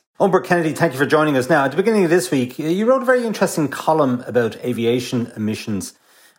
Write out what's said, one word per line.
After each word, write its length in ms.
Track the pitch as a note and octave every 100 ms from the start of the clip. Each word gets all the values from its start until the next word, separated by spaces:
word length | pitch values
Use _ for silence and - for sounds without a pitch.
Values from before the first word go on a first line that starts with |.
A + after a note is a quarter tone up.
| _ -
Umber 220 | F#3 F3+
Kennedy, 320 | - F3 D#3
thank 180 | D3 E3
you 80 | -
for 60 | C#3
joining 320 | D3+ D#3 C3+
us. 120 | C#3+
Now, 140 | D#3+
at 80 | C#3
the 60 | E3
beginning 260 | G3 A3
of 60 | F3
this 200 | F3 F3
week, 300 | C#3 A#2+ -
you 260 | D#3 F3+ A3
wrote 180 | C4
a 20 | A#3+
very 200 | B3+ A3+
interesting 440 | G#3 F3+ - D3
column 520 | - - D#3+ C#3 B2 -
about 300 | A#2+ A2+ -
aviation 680 | B2 A2+ A#2 B2 A#2+ B2+ A#2 -
emissions, 580 | G#2+ A2 - G2+ F2 - _ _ _